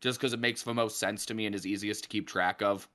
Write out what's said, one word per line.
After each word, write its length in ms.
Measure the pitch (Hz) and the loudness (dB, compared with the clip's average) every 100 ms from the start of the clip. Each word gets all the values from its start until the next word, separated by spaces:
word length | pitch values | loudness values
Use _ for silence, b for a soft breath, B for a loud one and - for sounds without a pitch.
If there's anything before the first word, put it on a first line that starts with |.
just 200 | 127 123 | -2 0
'cause 120 | 135 | 0
it 80 | 120 | 2
makes 220 | 117 117 | 0 0
the 100 | - | 0
most 240 | 117 113 - | 2 2 0
sense 280 | 101 104 - | -2 -2 -4
to 80 | |
me 120 | 110 107 | -2 -2
and 80 | |
is 120 | 101 95 | -2 -2
easiest 380 | 101 104 104 | -2 -2 -4
to 40 | - | -4
keep 180 | 110 - | -4 -2
track 340 | 95 90 95 | 0 2 4
of. 260 | 104 98 - | 2 2 -2